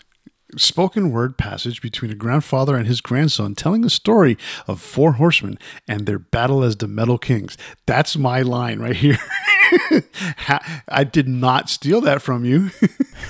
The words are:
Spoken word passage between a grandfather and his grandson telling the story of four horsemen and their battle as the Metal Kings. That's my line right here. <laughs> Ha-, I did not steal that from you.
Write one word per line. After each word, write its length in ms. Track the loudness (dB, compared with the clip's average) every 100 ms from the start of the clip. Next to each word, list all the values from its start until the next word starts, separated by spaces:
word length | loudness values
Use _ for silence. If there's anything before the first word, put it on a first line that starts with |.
| _ _ -20 _ _ -2
Spoken 560 | -2 0 -2 0 -2
word 260 | 0 -2 -4
passage 420 | -8 -6 -8 -8
between 300 | -10 -8 -8
a 60 | -6
grandfather 580 | 0 0 0 -2 0
and 140 | 0 0
his 120 | -2
grandson 540 | -2 0 0 0 -4
telling 280 | -4 -2 0
the 80 | 0
story 460 | 0 2 4 4 2 -6 -12 -8
of 140 | -8
four 320 | -6 2 2
horsemen 440 | 4 2 2 -2 -10 -16 -18 -8
and 200 | -6 -4
their 120 | -4
battle 460 | -2 0 2 2
as 120 | 2 0
the 120 | -6
Metal 300 | -2 0 0
Kings. 380 | 0 -2 -2 -14 -20 -8 -2
That's 300 | 0 0 0
my 260 | 0 0
line 380 | 0 -2 -4 -4
right 160 | -4 2
here. 220 | 4 2
<laughs> 800 | -2 -6 0 4 4 4 4 0 0 -8 -8 -6
Ha-, 440 | -2 -2 -2 -14 -2
I 160 | 0
did 240 | 2 2 0
not 400 | 0 2 2 0
steal 300 | -6 0 2
that 200 | 2 0
from 220 | 0 -2
you. 260 | 2 2 0 0 -2 0 -6 -6 -6